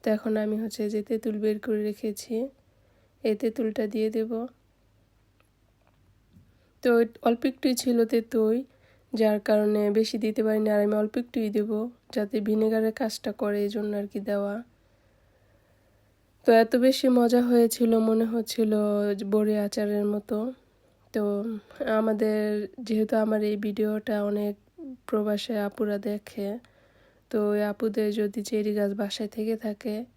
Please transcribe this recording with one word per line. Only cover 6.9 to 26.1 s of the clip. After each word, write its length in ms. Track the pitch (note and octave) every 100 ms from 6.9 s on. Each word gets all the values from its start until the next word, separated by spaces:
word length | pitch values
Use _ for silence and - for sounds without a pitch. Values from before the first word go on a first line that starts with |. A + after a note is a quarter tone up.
| A#3 A#3 -
অল্প 180 | - A#3 C#4
একটুই 280 | B3+ C4+ B3
ছিল 220 | C4 A#3+ A3+
তেঁতুল, 500 | A#3 A3+ A3+ A3 A#3 C#4 _ _ _ _
যার 260 | A3 A3 G#3
কারণে 420 | G#3 G#3+ G#3 G#3 G#3
বেশি 260 | G#3 A3 A3+
দিতে 240 | G#3+ G#3+
পারিনি, 260 | A3 G#3+ G#3+
আর 100 | G#3
আমি 120 | G#3 G#3+
অল্প 180 | G#3+ B3
একটুই 320 | A#3+ - A3
দেব 220 | G#3 G#3 G#3+ A#3 - _
যাতে 240 | - G3+ A3
ভিনেগারের 520 | G#3 G#3+ A3 A3 A3
কাজটা 380 | A3 A3+ - -
করে, 240 | G#3 G#3 G#3
এই 60 | G3+
জন্য 220 | G#3 G#3 G#3
আর 100 | G3+
কি 120 | G3+
দেওয়া। 360 | G3+ G3+ G3+ G#3 A#3+ _ _ _ _ _ _ _ _ _ _ _ _ _ _ _ _ _ -
তো 40 |
এত 200 | A3+ A3+ B3+
বেশি 320 | B3+ C4+ C4
মজা 320 | B3 A#3 A#3+
হয়েছিল, 500 | B3 A#3+ A#3 - A#3 A3+
মনে 260 | A3 A3+ A3+
হচ্ছিল 460 | A3+ A3 - G#3+ G#3+ G#3 G#3 G#3 G3+ G3+
বড়ি 260 | G#3+ G#3+ G#3+
আচারের 480 | G#3 - G#3 G#3 G#3
মতো। 320 | G#3 G3+ G#3+ A#3 B3+ _ _ _ _ _
তো 100 | A3+ G#3 G3+ A3 G#3+ - - -
আমাদের 520 | A3 A3 G#3+ A3 G#3+ G#3+ G#3 G#3+ -
যেহেতু 360 | A#3 A3 G#3+ A3+
আমার 240 | A3 G#3+
এই 120 | G#3 G#3
ভিডিওটা 580 | G#3 G3+ G#3+ G#3+ G#3+ G#3
অনেক 300 | G3+ G#3 G#3 G3+ _ - D4 B3+ -
প্রবাসে 480 | G#3+ G#3 G#3 - G#3+
আপুরা 380 | G3+ - G#3+ G3+
দেখে, 500 | G#3